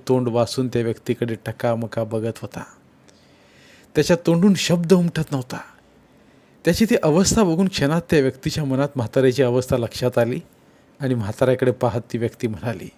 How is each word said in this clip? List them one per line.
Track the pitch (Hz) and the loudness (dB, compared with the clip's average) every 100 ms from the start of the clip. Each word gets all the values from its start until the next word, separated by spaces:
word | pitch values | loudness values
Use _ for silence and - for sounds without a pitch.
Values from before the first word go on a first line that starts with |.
| - | 0
तोंड | 127 123 | 0 2
वासून | 117 117 - 127 | 0 0 -2 -2
त्या | 120 | -2
व्यक्तीकडे | 113 110 - 117 120 113 - | -2 -4 -4 -2 -4 -4 -8
टकामका | - 123 117 113 - | -4 -2 -2 -4 -6
बघत | 110 113 113 - | -6 -4 -6 -8
होता. | 120 - - _ _ _ _ _ _ _ _ _ - - _ - | -12 -14 -18 _ _ _ _ _ _ _ _ _ -20 -20 _ -2
त्याच्या | 147 170 - | 2 2 2
तोंडून | 170 208 | 4 4
शब्द | 175 - 175 165 | 2 0 -2 2
उमटत | 185 170 160 156 | 2 2 -2 -4
नव्हता. | 139 123 - - - _ _ _ _ _ _ _ _ 165 | -4 -6 -12 -14 -20 _ _ _ _ _ _ _ _ 0
त्याची | 175 220 | 2 2
ती | 233 | 2
अवस्था | 156 156 160 226 | 2 2 4 4
बघून | 190 160 190 | 2 2 0
क्षणात | - 143 165 170 | 0 0 0 2
त्या | 160 | 2
व्यक्तीच्या | 131 - 156 160 143 | 2 -2 -6 -4 -2
मनात | 131 139 127 | -2 -2 -2
म्हाताऱ्याची | 110 139 131 123 | -2 2 4 4
अवस्था | 127 123 123 127 | 2 2 0 -2
लक्षात | 113 - 123 123 | -2 -4 -2 0
आली | 117 147 - _ _ _ _ - | 0 -2 -10 _ _ _ _ -8
आणि | 131 123 | -4 -2
म्हाताऱ्याकडे | 104 - 127 123 127 | -4 0 0 2 0
पाहत | 107 120 120 - | 0 -2 -2 -6
ती | 120 | -6
व्यक्ती | 113 - 117 | -6 -4 -6
म्हणाली | 95 120 95 - | -6 -8 -8 -12